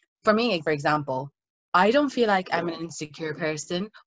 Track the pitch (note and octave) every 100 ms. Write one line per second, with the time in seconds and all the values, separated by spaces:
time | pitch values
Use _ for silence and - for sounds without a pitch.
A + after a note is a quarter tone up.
0 | _ _ G#3+ G#3+ A#3+ F3 D#3 D3+ D3+ D3+
1 | C#3+ C3 C#3+ _ _ _ _ F3 G3+ C#4
2 | C#4+ B3+ A3 F#3+ F#3 E3+ E3+ E3 E3 -
3 | D3+ D3 D#3 D3+ D#3+ D#3 - F3+ G#3+ -